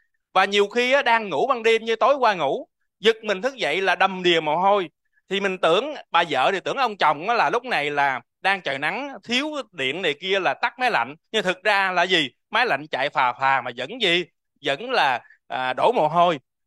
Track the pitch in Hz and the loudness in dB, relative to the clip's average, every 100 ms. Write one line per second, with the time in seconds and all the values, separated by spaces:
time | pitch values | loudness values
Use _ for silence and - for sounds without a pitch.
0 | _ _ _ 185 202 202 202 233 247 277 | _ _ _ 0 2 2 2 2 2 2
1 | 247 226 202 143 240 247 226 226 226 220 | 4 0 0 -2 0 2 2 2 0 0
2 | 247 285 233 185 143 214 - _ _ _ | 2 4 2 2 -2 -4 -8 _ _ _
3 | 202 220 214 185 247 254 151 175 190 180 | 0 0 -4 -2 -4 -4 -4 -2 0 2
4 | 190 185 180 165 156 160 196 202 165 - | 0 2 2 2 2 2 4 2 0 -10
5 | _ _ _ 190 196 185 165 185 285 277 | _ _ _ -2 -2 0 2 2 0 -8
6 | - 170 170 131 151 190 143 226 247 196 | -2 0 0 0 0 0 -4 -2 -4 0
7 | 156 147 190 226 151 233 247 170 143 147 | 0 0 -2 0 0 0 -2 -2 -2 0
8 | 143 127 - _ 185 196 156 135 151 214 | 0 -2 -10 _ -2 -2 -4 -4 -4 -4
9 | 285 240 - 247 302 294 - 139 131 165 | -8 -12 -4 -4 -4 -8 -10 -6 -4 -2
10 | 175 143 190 196 160 131 - - 247 156 | -4 -4 -2 -2 0 -2 -4 -2 -2 0
11 | 120 151 _ 220 180 180 208 196 190 180 | -2 -8 _ -4 -2 -2 0 0 0 0
12 | 185 175 135 - _ 214 240 139 156 131 | 2 2 0 -6 _ -2 0 -2 -4 -4
13 | 143 151 127 123 135 135 123 120 135 247 | -2 0 0 0 0 0 -2 -8 -10 -2
14 | 190 175 165 _ _ _ 139 139 247 226 | 0 0 -2 _ _ _ -6 -4 -2 0
15 | 147 120 - _ _ 123 127 131 165 240 | 0 0 -6 _ _ -6 -4 2 2 2
16 | 151 170 175 147 - _ | 2 4 2 0 -8 _